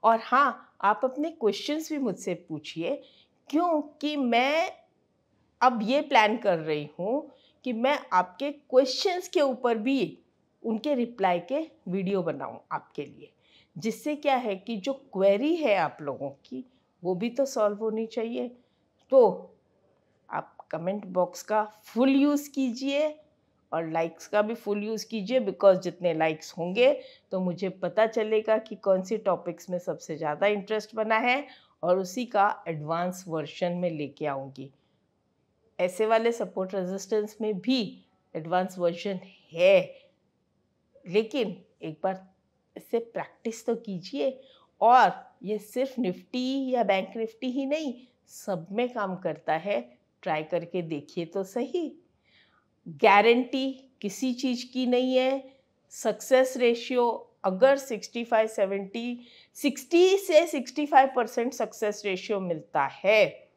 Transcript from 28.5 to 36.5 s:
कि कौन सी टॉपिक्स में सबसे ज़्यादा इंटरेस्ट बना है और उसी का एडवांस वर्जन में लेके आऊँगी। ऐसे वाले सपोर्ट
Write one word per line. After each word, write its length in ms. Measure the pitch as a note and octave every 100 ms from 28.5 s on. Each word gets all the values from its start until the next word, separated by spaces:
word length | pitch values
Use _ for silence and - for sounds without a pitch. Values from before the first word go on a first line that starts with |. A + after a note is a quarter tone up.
| A3
कि 180 | A3 G3+
कौन 260 | G3 F#3+
सी 160 | F#3 A3
टॉपिक्स 520 | - F3 F3+ D#3+ -
में 100 | F3+
सबसे 380 | F3 D#3 - D3+
ज़्यादा 300 | D#3 D3 G3+
इंटरेस्ट 480 | G#3 F#3+ G#3+ G#3+ A3
बना 220 | G#3+ A3+
है 300 | B3 C4 C#4+ - _ _
और 160 | E3 F#3
उसी 260 | F#3 B3+ A#3+
का 380 | G#3 G3 - -
एडवांस 580 | D#3+ D3+ E3 F3+ F3+ F3+
वर्जन 440 | D#3+ D3 - F3+
में 200 | F3 F3
लेके 340 | D#3+ C#3+ C3+ D3+
आऊँगी। 460 | C#3 C3+ C3+ C3+ _ _ _ _ _ _ _ _ _ _ -
ऐसे 260 | F3+ F3+ A3
वाले 260 | A3+ A3+
सपोर्ट 440 | A#3 F#3+